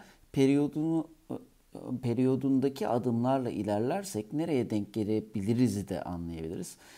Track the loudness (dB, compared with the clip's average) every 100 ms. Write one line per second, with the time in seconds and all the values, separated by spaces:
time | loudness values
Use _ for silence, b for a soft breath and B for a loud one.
0 | B B _ 4 4 6 2 0 0 0
1 | -2 -10 -10 -10 -12 _ _ -14 -8 -4
2 | 0 2 2 2 2 2 2 0 0 0
3 | 0 0 2 0 0 -2 0 0 0 -2
4 | -4 -6 -4 -4 0 0 0 -2 -2 -2
5 | 0 0 -2 -2 0 4 4 2 -2 -4
6 | -6 -6 -6 -6 -6 -8 -10 -14 B